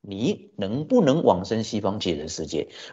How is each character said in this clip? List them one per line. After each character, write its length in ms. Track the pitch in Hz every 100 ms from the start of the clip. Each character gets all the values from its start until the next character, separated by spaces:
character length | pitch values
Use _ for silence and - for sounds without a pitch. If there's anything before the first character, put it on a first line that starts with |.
你 520 | 101 98 120 - - -
能 300 | 98 127 156
不 160 | 247
能 180 | 147 131
往 200 | 120 90
生 200 | 90 110
西 180 | 113 110
方 180 | 98 101
极 140 | 98
乐 140 | 76 80
世 180 | - 80
界？ 220 | 78 - - -